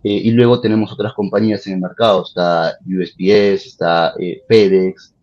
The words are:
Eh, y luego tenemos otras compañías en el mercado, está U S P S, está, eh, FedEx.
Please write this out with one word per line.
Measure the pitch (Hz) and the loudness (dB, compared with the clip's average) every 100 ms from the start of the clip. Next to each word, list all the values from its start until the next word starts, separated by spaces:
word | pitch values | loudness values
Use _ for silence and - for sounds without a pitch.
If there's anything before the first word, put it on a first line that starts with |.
Eh, | 104 101 | -2 -2
y | 101 | 0
luego | 117 120 120 | 2 4 2
tenemos | 110 110 104 | 0 -2 -4
otras | - 107 | -6 -8
compañías | - 98 101 110 101 98 | -6 -4 -2 0 -2 -6
en | |
el | 95 | -6
mercado, | 90 - 113 95 | -8 -2 0 0
está | 90 - 87 85 82 - 90 | -2 -4 -2 0 -2 -6 -8
U | 92 | -6
S | 87 - | -6 -4
P | 92 104 101 | 2 2 2
S, | 98 - | -2 -6
está, | - 87 82 82 - | -6 -2 0 -2 -4
eh, | 90 - _ | -8 -10 _
FedEx. | 113 98 95 92 - - _ | 4 4 2 0 -6 -20 _